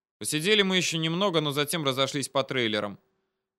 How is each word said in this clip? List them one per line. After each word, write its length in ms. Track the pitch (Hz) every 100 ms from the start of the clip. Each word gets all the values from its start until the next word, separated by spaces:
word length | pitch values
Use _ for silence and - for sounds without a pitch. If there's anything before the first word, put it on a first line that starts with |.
| _ -
Посидели 420 | 107 151 175 214
мы 160 | 196 185
еще 200 | - 165
немного, 440 | 160 170 202 165
но 100 | 151
затем 340 | 139 143 175 139
разошлись 420 | 127 135 147 127
по 160 | 139
трейлерам. 560 | - 131 113 107 104 98 _ _ _ _ _